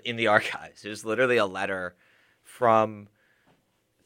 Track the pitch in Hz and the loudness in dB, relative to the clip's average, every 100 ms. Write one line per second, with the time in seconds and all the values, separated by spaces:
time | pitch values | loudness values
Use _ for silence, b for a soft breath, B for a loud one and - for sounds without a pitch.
0 | - 117 113 104 - - 78 _ 101 107 | -10 -2 2 2 0 -10 -14 _ -14 -12
1 | 110 110 127 120 101 92 98 95 90 _ | -6 0 2 2 0 -4 -6 -6 -8 _
2 | _ _ _ _ _ - 120 110 110 104 | _ _ _ _ _ -2 4 4 2 -4
3 | 104 _ _ _ _ _ _ _ _ _ | -20 _ _ _ _ _ _ _ _ _